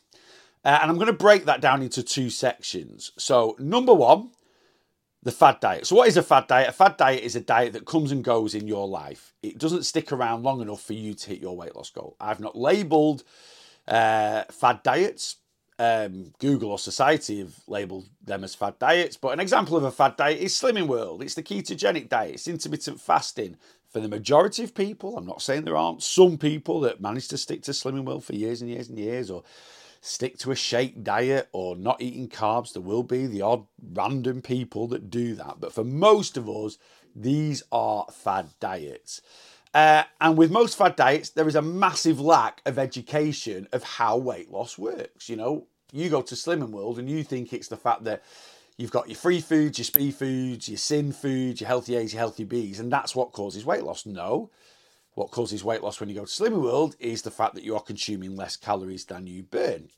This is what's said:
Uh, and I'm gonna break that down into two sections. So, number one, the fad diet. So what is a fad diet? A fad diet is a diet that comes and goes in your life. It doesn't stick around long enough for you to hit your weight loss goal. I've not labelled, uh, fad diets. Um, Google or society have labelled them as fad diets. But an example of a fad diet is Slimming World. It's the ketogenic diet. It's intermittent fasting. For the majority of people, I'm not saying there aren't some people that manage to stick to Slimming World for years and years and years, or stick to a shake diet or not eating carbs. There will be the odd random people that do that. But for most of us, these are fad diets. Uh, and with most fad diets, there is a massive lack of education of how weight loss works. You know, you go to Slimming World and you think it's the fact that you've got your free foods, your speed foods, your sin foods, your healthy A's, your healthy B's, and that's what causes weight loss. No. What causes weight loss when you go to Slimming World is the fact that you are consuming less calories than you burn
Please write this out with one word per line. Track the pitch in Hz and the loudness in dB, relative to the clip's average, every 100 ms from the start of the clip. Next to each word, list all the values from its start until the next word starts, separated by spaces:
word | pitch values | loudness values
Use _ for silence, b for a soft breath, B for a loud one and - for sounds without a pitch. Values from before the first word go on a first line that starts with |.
| _ b b b b b | _ b b b b b
Uh, | - 147 | 4 4
and | 156 | 4
I'm | 170 | 2
gonna | 220 | 2
break | 190 202 202 151 | 4 8 8 6
that | 127 | 2
down | 143 135 | 4 2
into | 127 - | 0 -6
two | 120 - 127 | -4 -2 -4
sections. | - 131 - - 92 69 52 - - | 0 -2 -2 -8 -8 -10 -14 -16 -8
So, | - 127 113 - | 2 4 4 0
number | 139 226 254 | -2 2 8
one, | 202 120 170 240 _ _ _ _ _ _ _ _ _ | 8 10 6 2 _ _ _ _ _ _ _ _ _
the | 123 | -6
fad | - 151 127 | 6 6 6
diet. | 107 90 - | 0 -2 2
So | 196 | 6
what | 240 | 8
is | 170 | 6
a | |
fad | 165 143 - | 6 4 6
diet? | 127 127 | 4 4
A | |
fad | - 190 - | 6 6 6
diet | 135 131 | 2 2
is | 117 | -2
a | 120 | -6
diet | 113 117 120 | 0 2 2
that | 107 | -2
comes | - 165 147 | -2 0 0
and | 139 | -2
goes | 123 117 107 | 2 2 0
in | 104 107 | -4 -4
your | 104 98 | -4 -4
life. | 92 71 69 - _ | -6 -10 -16 -20 _
It | 104 117 | -14 -6
doesn't | 156 175 | -2 -2
stick | 139 160 156 | -2 -4 -4
around | 135 120 117 | -2 -2 -2
long | 123 131 | -2 -4
enough | 110 104 | -6 -10
for | - | -10
you | 110 107 | -10 -8
to | 104 - | -10 -12
hit | 95 | -10
your | 92 90 | -10 -10
weight | 85 | -12
loss | - - | -14 -16
goal. | - - - | -14 -16 -10
I've | 107 107 | -6 -6
not | 107 | -6
labelled, | - 131 196 175 156 151 143 - b b b b b b | -2 2 2 4 4 4 0 -8 b b b b b b
uh, | 113 110 110 107 110 - | 2 4 2 2 -2 -6
fad | - 127 113 | 0 2 2
diets. | - 139 196 - - - _ _ _ - | 2 2 0 -2 -10 -12 _ _ _ -2
Um, | 117 113 104 92 87 - | 2 2 0 -8 -16 -4
Google | 139 139 110 | 0 0 0
or | 101 | -6
society | - - 139 156 - 104 | -6 0 2 2 0 -8
have | 92 - - | -8 -14 -10
labelled | 104 98 95 95 _ | -8 -8 -10 -16 _
them | - 98 | -10 -10
as | 98 | -8
fad | - 101 98 | -6 -6 -2
diets. | 127 170 175 - | 2 2 2 -4
But | 131 | -6
an | 143 | -4
example | 190 254 202 165 | 0 0 2 0
of | |
a | 139 | 0
fad | - 139 - | 2 2 4
diet | 147 151 | 0 0
is | 190 | -2
Slimming | - 254 220 165 | 0 0 0 0
World. | 120 104 85 | -2 -4 -8
It's | 139 | -10
the | - | -10
ketogenic | 160 202 - 170 202 170 113 | -8 -8 -8 -2 0 0 0
diet. | 120 95 | -2 -2
It's | 62 - | -8 -8
intermittent | 170 156 147 - 139 | -8 -6 -8 -8 -8
fasting. | - 160 - - 101 85 b b b | 0 0 0 -8 -8 -10 b b b
For | 110 | -6
the | 107 | -6
majority | 104 104 143 196 202 | -6 4 6 6 2
of | 226 - | -6 -4
people, | 202 - 190 240 | -6 -6 -12 -10
I'm | 175 | -10
not | - | -8
saying | - 139 | -4 -4
there | 156 156 | 0 0
aren't | 165 - | 0 -2
some | - - 185 156 | 0 6 6 6
people | 151 151 151 170 | -2 -2 -2 0
that | 131 - | 0 -2
manage | 101 120 - | -6 -6 -6
to | 139 | -8
stick | - - | -8 -8
to | - | -6
Slimming | 143 131 135 | -6 -6 -6
World | 131 131 | -6 -8
for | - 104 | -8 -6
years | 110 117 | -4 -4
and | 120 | -8
years | 120 120 | -10 -10
and | 117 | -8
years, | 104 123 107 | -6 -6 -6
or | 90 - B B B B B | -10 -14 B B B B B
stick | - - 127 - | -12 -6 -6 -6
to | 123 | -6
a | 131 | -4
shake | - 120 131 117 | -2 0 -2 -4
diet | 107 104 127 135 - | -4 0 2 0 -2
or | 95 90 | -6 -8
not | 90 104 127 | -6 -4 -2
eating | 123 127 123 | -4 -10 -12
carbs. | - 107 113 120 | -4 -2 0 -4
There | - | -10
will | 90 110 | -4 -4
be | 123 123 131 | -2 -2 -4
the | 101 | -2
odd | 98 123 101 _ 107 | 0 0 -2 _ -12
random | 90 101 135 123 127 | -4 -2 0 -2 -4
people | 123 127 120 107 117 | -4 -4 -4 -6 -4
that | 123 101 | -6 -6
do | 120 120 | -4 -4
that. | 110 71 - | -6 -10 -10
But | 90 | -8
for | - | -4
most | 113 139 202 214 190 - | -4 4 6 6 4 -6
of | 110 | -8
us, | 104 107 107 b b b | -6 -8 -10 b b b
these | 113 113 147 156 135 - | -6 0 0 0 -4 -2
are | 117 113 107 90 | -2 0 -2 -4
fad | - - 95 82 - | -6 -4 -2 -4 -8
diets. | 101 92 73 62 - - b b b b b | -8 -8 -10 -14 -16 -18 b b b b b
Uh, | 147 156 156 - - | 6 8 8 4 2
and | 160 160 | 4 6
with | 165 | 6
most | 202 233 - | 6 4 4
fad | 185 | 4
diets, | 175 131 151 156 | 6 4 4 0
there | - 156 | 0 2
is | 151 | 2
a | |
massive | 156 175 196 156 165 143 | 0 0 0 2 0 2
lack | 143 156 113 - - | 6 6 4 -2 -6
of | 131 | -2
education | 135 127 117 151 151 143 - 95 98 | -4 -6 -4 -2 -2 -2 -8 -8 -6
of | 123 | -6
how | - - 117 113 | -6 -2 0 2
weight | 127 87 85 | -2 -8 -10
loss | 95 120 - | -10 -10 -8
works. | 208 294 - _ - | -8 -8 -10 _ -12
You | 113 | -6
know, | 113 151 - _ _ | -4 -4 -8 _ _
you | 135 175 | -6 -2
go | 147 | -2
to | 123 123 | -2 -8
Slimming | - 170 123 | -4 -4 -4
World | 107 104 120 | -6 -8 -8
and | 127 | -6
you | 156 | -6
think | 147 131 120 | -6 -8 -8
it's | 123 - | -10 -12
the | 110 | -6
fact | 123 117 | -2 -2
that | 110 104 b b b b b b | -4 -8 b b b b b b
you've | 117 | -6
got | 123 117 | -4 -6
your | 113 | -4
free | 175 175 | 0 0
foods, | - 160 151 - | 2 2 2 -2
your | 120 | 0
speed | - 139 | 2 2
foods, | 139 135 131 127 117 - | -4 -4 -2 -4 -6 -10
your | 104 | -8
sin | - 147 147 | -2 0 -2
foods, | 135 143 131 127 120 | -4 -2 -2 -2 -4
your | 107 | -2
healthy | 127 120 120 | -2 0 -2
A's, | 110 | -2
your | 110 | -4
healthy | 113 107 | -4 -6
B's, | 107 120 107 98 | -6 -4 -6 -8
and | 120 | -2
that's | 139 - 127 | -2 -2 -4
what | 123 | -4
causes | - 101 92 120 | -4 -10 -8 -4
weight | 170 | -4
loss. | 73 85 107 | -4 -10 -12
No. | 95 90 131 220 b b b b b b | -10 -4 -4 -4 b b b b b b
What | - - | -10 -8
causes | - 113 104 | -4 -6 -4
weight | 95 113 | -4 -4
loss | 95 - | -4 -8
when | 104 | -10
you | |
go | 104 104 | -10 -10
to | |
Slimming | - 220 214 | -2 0 0
World | 127 131 156 - | 0 2 0 -2
is | 120 113 | -8 -6
the | 110 | -8
fact | - 110 | -2 -4
that | 95 | -4
you | 104 | -6
are | 107 | -6
consuming | - 104 - 101 92 95 | -6 -10 -8 -8 -8 -10
less | 90 | -10
calories | - - 101 92 92 - | -10 -4 -4 -4 -12 -14
than | 90 92 | -14 -14
you | 90 | -16
burn | 95 - - 87 78 | -8 -4 -4 -4 -12